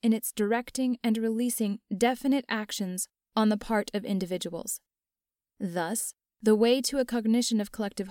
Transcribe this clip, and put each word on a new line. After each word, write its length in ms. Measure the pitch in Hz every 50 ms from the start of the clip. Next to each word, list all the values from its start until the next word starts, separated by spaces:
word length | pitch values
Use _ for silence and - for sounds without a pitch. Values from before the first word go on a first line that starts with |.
| -
in 80 | 233
its 200 | 220 220 - -
directing 680 | - - 208 202 226 240 247 - - 262 262 254 247 -
and 160 | - 233 220 226
releasing 600 | 226 226 226 226 247 247 233 - 220 202 202 - _ - -
definite 500 | 185 233 240 262 - - 277 269 277 262 -
actions 600 | - 220 214 - - - 202 180 185 180 - - _ _ _ _ -
on 140 | 220 214 214
the 80 | 214
part 340 | 208 - - 226 208 190 -
of 120 | - 208 196
individuals. 760 | - 202 190 185 170 185 180 - 170 170 165 - - - - _ _ _ _ _ _ _ _ _ _ _ _ _ _ _ -
Thus, 560 | 202 180 170 175 165 165 226 233 - - - _ _ _ _ _
the 140 | 214 208 214
way 260 | 208 226 233 247 269
to 160 | 254 - 285 277
a 60 | 254
cognition 560 | - 233 240 214 220 220 240 240 - 233 214
of 120 | 208 -
collective 360 | - - 214 202 - - 190 196